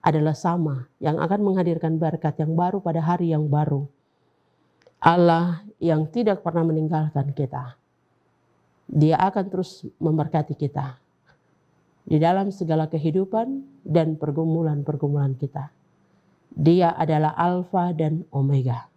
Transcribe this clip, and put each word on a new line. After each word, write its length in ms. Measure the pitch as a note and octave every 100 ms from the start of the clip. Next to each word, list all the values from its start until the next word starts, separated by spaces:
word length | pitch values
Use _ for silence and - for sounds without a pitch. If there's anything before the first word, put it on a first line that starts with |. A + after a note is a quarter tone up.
adalah 320 | D#3+ D#3 D3+
sama, 560 | D3+ F3+ F3 D#3 C3+ B2 _
yang 220 | D#3 D#3+
akan 240 | E3+ G3+ G3+
menghadirkan 480 | F#3+ F3 D#3+ E3
berkat 480 | D#3+ D#3+ D#3+ D#3 -
yang 160 | D#3 E3
baru 240 | F3+ G3
pada 160 | F3 E3
hari 320 | D#3+ F3 E3+
yang 160 | D#3 D3+
baru. 400 | D3 D3 C#3 C#3+ _ _ _ _ _ _ _ _ _ _ _
Allah 640 | D#3+ F3 F3 E3 F3 E3+ G#3 -
yang 320 | E3 D#3 D#3
tidak 320 | A#3 G#3+ F#3+
pernah 240 | F3 E3 E3
meninggalkan 640 | D#3+ D#3 E3 D3+ D3 C#3
kita. 460 | C#3 C3 C3+ B2+ - _ _ _ _ _ _ _ _ _ _ -
Dia 260 | D#3 D3+ D#3+
akan 240 | F#3+ G3+ F#3+
terus 400 | F#3 F3+ - - _
memberkati 560 | D#3 D#3 D3+ D#3+ - D3
kita 400 | C#3 C#3 C3+ B2+ _ _ _ _ _ _ _ _ _ _
di 140 | - D#3
dalam 320 | E3 F#3+ G3
segala 400 | G3 E3 D#3+ D#3+
kehidupan 760 | E3 D#3+ F#3 F#3+ A3 A#3+ C4+ - - -
dan 320 | D#3+ D#3+ D#3
pergumulan-pergumulan 1200 | D3+ D3 D#3+ D#3+ D#3+ D3 C#3+ D3 C#3+ C#3+ C#3 C3
kita. 320 | C#3 C#3+ C#3 _ _ _ _ _ _ _ _
Dia 400 | - D3+ F3 E3+
adalah 400 | - D#3+ D3+ D3+ -
Alfa 560 | F3 F3+ F3+ F#3+ F3 D#3+
dan 300 | D#3 D#3 -
Omega. 560 | C#3 C3+ C#3 B2+ A#2+ -